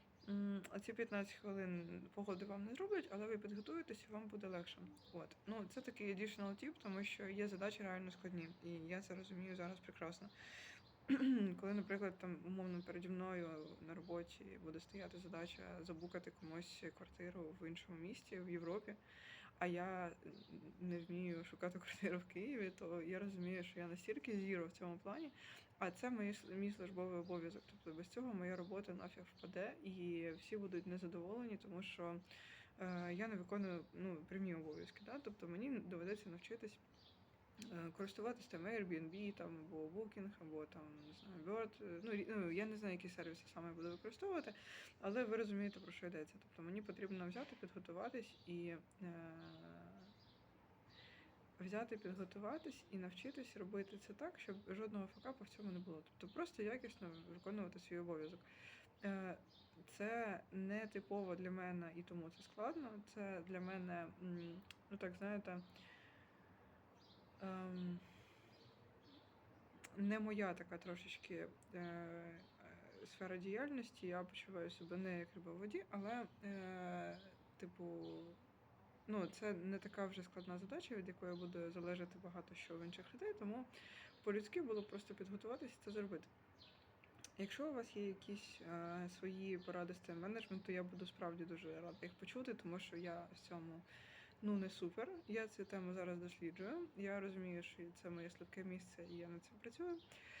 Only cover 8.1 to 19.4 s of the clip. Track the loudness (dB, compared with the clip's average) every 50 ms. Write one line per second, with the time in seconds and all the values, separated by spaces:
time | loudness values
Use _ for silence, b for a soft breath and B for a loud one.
8.1 | -4 -4 -4 0 0 0 0 0 -4 -6 -4 -2 -2 -2 0 0 0 0 0 -2
9.1 | -4 -4 -4 -4 -4 -2 -2 -2 0 0 0 -2 -2 -4 -8 -10 -4 -2 -2 -2
10.1 | -2 -4 -8 -10 B B B B B B B B B B B -18 -20 -18 6 6
11.1 | 8 10 10 10 10 10 10 8 6 4 2 4 4 4 6 6 4 4 4 2
12.1 | 2 0 0 0 0 0 0 0 0 2 2 2 2 2 0 0 -2 -2 0 2
13.1 | 2 2 2 2 2 2 2 0 0 -2 -4 -4 -6 -8 -8 -6 -6 -6 -2 0
14.1 | 0 0 0 -2 -6 -10 -8 -8 -8 -6 -6 -4 -4 -4 -6 -6 -6 -6 -6 -4
15.1 | -6 -6 -6 -4 -2 -2 -2 -2 -4 -6 -6 -6 -6 -4 -2 -2 -2 -2 -2 -2
16.1 | -2 -2 -4 -4 -8 -8 -8 -4 -4 -4 -4 -4 -8 -6 -6 -6 -6 -6 -12 -14
17.1 | -8 -6 -6 -4 -4 -2 -4 -4 -4 -4 -4 -4 -4 -4 -6 -6 -6 -4 -2 -4
18.1 | -4 -4 -6 -6 -4 -4 0 2 2 2 4 4 2 2 0 -2 -8 -8 B B
19.1 | B B B B B B